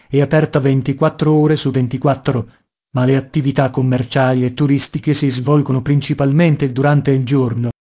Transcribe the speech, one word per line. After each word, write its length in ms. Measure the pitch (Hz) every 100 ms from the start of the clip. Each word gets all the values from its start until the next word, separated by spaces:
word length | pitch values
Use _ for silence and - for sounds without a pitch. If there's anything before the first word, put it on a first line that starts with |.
| -
è 140 | 135
aperta 380 | 139 156 147 151
ventiquattro 720 | 135 135 135 139 156 156 151
ore 240 | 156 151 151
su 160 | 139
ventiquattro, 760 | 131 127 127 143 131 - 131 117 _ _ _ _
ma 140 | 127 127
le 100 | 135
attività 560 | 135 160 139 135 135
commerciali 760 | 139 131 127 120 143 131 127 123
e 80 |
turistiche 640 | 123 147 139 - 151 - 147
si 160 | 139
svolgono 500 | 123 127 147 139 131
principalmente 920 | 131 143 - 147 139 143 170 143 139
durante 380 | 123 143 147 139
il 160 | 135 123
giorno. 440 | 139 127 107 120 -